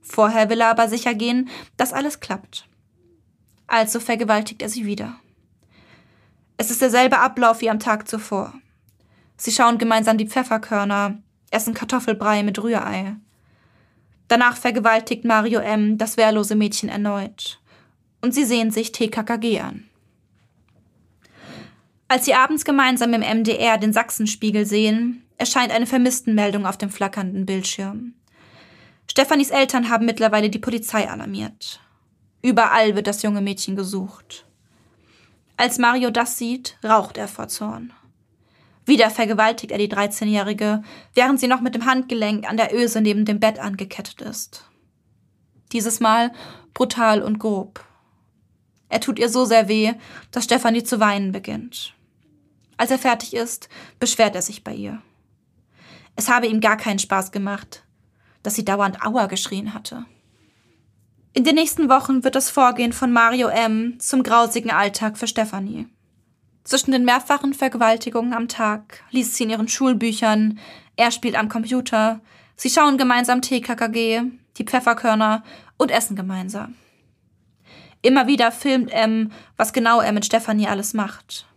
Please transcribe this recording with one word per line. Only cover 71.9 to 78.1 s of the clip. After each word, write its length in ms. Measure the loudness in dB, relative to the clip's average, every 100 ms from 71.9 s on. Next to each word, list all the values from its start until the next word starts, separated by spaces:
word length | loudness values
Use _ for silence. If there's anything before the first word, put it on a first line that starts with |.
| 0 0 -2 _ _ _ -8
sie 140 | 0
schauen 280 | 4 4 4
gemeinsam 440 | 2 2 2 0
T 180 | 0 -2
K 160 | -2 -4
K 100 | -2
G, 360 | 0 0 0 -4 -8 _ -12
die 80 |
Pfefferkörner 800 | -2 0 2 2 2 4 4 0 -4 -20 -20 _
und 120 | 2
essen 260 | 2 0 -6
gemeinsam. 580 | -6 -8 -8 -10 -12 -18 _ _ _ _ _ _ _ _ _ -20 -20 _
Immer 240 | 4